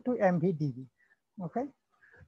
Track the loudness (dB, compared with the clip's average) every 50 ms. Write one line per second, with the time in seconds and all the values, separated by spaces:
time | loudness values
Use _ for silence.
0 | 0 -2 0 2 4 4 4 4 2 2 0 0 -2 -2 -2 -6 -12 -16 _ _
1 | _ _ _ _ _ _ _ -10 -10 -6 -4 -6 -6 -6 -10 _ _ _ _ _
2 | -20 -20 -20 -20 -20